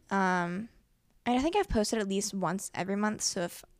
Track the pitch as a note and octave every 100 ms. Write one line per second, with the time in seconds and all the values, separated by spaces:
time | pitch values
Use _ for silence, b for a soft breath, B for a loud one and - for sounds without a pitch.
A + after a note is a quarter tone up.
0 | - G3 F#3 F3+ F3 F3+ A#3 - _ _
1 | _ _ - B3 D4+ G4+ F#4 A#3 G#3 A3+
2 | G3 G3 G3 G3 E3+ F#3+ - - F3+ G3
3 | G#3+ A3 - G3 F3 - - _